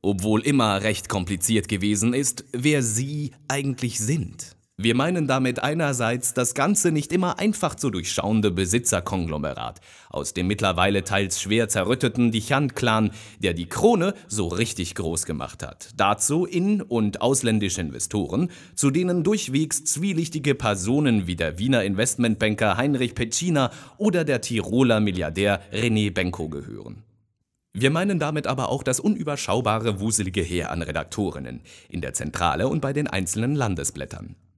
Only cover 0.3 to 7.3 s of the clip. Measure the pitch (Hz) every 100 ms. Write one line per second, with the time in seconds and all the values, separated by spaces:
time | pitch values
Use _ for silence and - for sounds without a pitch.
0.3 | 107 147 139 110 98 107 101 - 101 87
1.3 | 95 - 110 - 101 101 104 113 127 143
2.3 | - - 123 143 147 117 107 135 147 147
3.3 | - - 139 135 123 120 - 107 160 98
4.3 | - - - _ - 113 120 160 180 143
5.3 | 131 127 123 - 160 147 123 113 123 -
6.3 | - 120 - 147 202 175 156 147 180 180